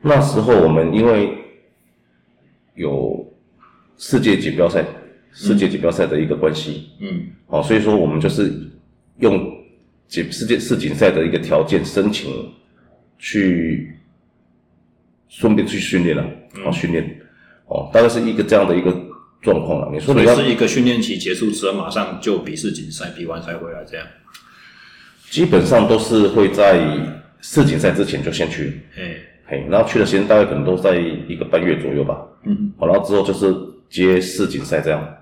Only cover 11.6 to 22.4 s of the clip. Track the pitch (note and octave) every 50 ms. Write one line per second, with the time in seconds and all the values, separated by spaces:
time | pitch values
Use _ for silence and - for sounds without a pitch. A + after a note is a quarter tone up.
11.6 | D#2+ - G2+ F2+ - - - G2 G2 G#2 G#2 - - D2 C2+ A1+ - - - _
12.6 | _ _ _ _ _ _ _ _ _ _ _ _ - - - G#2+ G2 F#2+ F2 E2+
13.6 | E2 E2 D#2 A1+ - D#2 - - _ _ _ _ _ _ _ _ _ _ _ _
14.6 | _ _ _ _ _ _ _ _ _ _ _ _ _ _ - - - A2+ G#2+ A2
15.6 | G2 - - G2 F2 - - F#2 F2 F2 D2+ C#2+ - - - - - - _ -
16.6 | - - - - - E2+ E2+ E2 - - - - - _ _ _ _ _ _ _
17.6 | _ _ - - - - - A2+ A#2 A#2 A#2 A#2+ A2+ A2+ G#2+ - G2+ - A2 G#2
18.6 | G2 F2+ E2+ F2+ F2 F2+ F2+ - - - - - - _ _ _ - A2+ F#2+ D#2+
19.6 | D2+ D2+ D#2+ D2 - - C#2+ D2+ - C3 C#3 C3 - - A#2+ C3 - C3+ A#2 -
20.6 | A#2+ G#2+ - C3 B2 B2 A#2+ A#2 G#2+ - G2 F2+ - F#2+ F#2 - A#2 G#2+ - -
21.6 | - F#2+ G2 G2 F#2 F#2 - A2 G2+ F#2 F2+ F#2 - A2+ G2+ F2